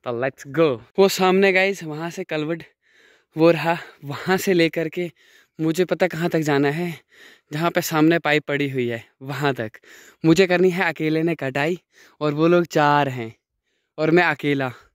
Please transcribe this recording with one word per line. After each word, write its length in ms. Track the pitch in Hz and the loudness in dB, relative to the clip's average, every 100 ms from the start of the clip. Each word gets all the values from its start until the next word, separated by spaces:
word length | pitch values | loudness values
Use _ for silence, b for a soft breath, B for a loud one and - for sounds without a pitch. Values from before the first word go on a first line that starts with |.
| 131 | -8
तो 140 | 120 | -6
let's 300 | 131 - 143 | -6 -8 -8
go। 160 | 139 160 113 - - | 0 0 0 -6 2
वो 100 | 196 | 2
सामने 420 | - 185 185 196 | 4 2 4 4
गाइस, 300 | 185 196 202 160 | 2 0 -2 -10
वहाँ 240 | 151 170 | -10 -10
से 140 | 180 185 | -10 -8
कलवट 380 | 156 151 165 - _ b b b b b 156 | -6 -6 -8 -10 _ b b b b b 2
वो 140 | 165 | 4
रहा, 260 | 165 165 170 B B 139 | 4 0 -4 B B -14
वहाँ 300 | 135 - 190 | -8 -2 -2
से 160 | 202 | 2
लेकर 340 | 180 160 165 160 | 2 2 -2 -6
के 200 | 175 175 _ b b b - | -6 -10 _ b b b -6
मुझे 240 | 160 160 175 | -4 -2 -2
पता 220 | 170 185 | 0 -2
कहाँ 220 | 160 170 | 0 -2
तक 100 | 165 | 0
जाना 300 | 151 143 143 | 2 2 2
है, 240 | 156 175 156 _ b b b _ | 0 -6 -8 _ b b b _
जहाँ 180 | 151 170 | -4 -2
पे 100 | 175 | -2
सामने 360 | 165 160 156 170 | -2 2 2 2
पाइप 260 | 151 151 - | 2 0 0
पड़ी 220 | 143 143 | -4 -2
हुई 180 | 131 120 | -2 -4
है 160 | 117 - _ | -6 -12 _
वहाँ 320 | 135 139 143 | -12 -2 -2
तक। 180 | 127 110 - B B B B | -2 -8 -12 B B B B
मुझे 240 | 160 165 185 | 2 4 4
करनी 220 | 180 185 | 4 2
है 160 | 180 175 | 2 -4
अकेले 360 | 156 156 156 | -2 -4 -2
ने 120 | 165 160 | -2 -4
कटाई, 420 | 135 135 151 180 _ b b b | -6 -2 -2 -4 _ b b b
और 120 | 151 | -4
वो 140 | 147 165 | 2 4
लोग 180 | 175 170 | 4 2
चार 420 | 160 147 147 139 | 2 4 2 0
हैं 240 | 127 113 - _ _ _ _ _ - | -4 -10 -14 _ _ _ _ _ -4
और 140 | 156 | 2
मैं 120 | 170 | 4
अकेला। 480 | 170 147 147 139 131 - _ | 2 0 -2 -2 -2 -6 _